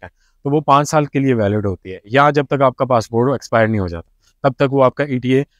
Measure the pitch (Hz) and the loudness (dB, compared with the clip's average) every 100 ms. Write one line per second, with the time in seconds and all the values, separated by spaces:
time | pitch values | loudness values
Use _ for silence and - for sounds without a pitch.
0 | 92 - _ _ 143 151 147 139 147 156 | -16 -20 _ _ -4 -2 2 2 2 -2
1 | 147 143 135 117 101 107 101 90 92 92 | -2 -2 0 0 0 0 -4 -6 -12 -16
2 | 101 131 147 147 139 143 135 - 131 120 | -2 2 2 2 -2 0 0 0 0 0
3 | - 117 127 123 - 113 110 107 90 85 | 0 -2 0 -2 -2 0 2 0 -4 -8
4 | - _ _ _ 139 127 139 135 127 - | -14 _ _ _ -4 0 -2 2 2 0
5 | 147 127 127 131 143 | -4 -4 0 0 0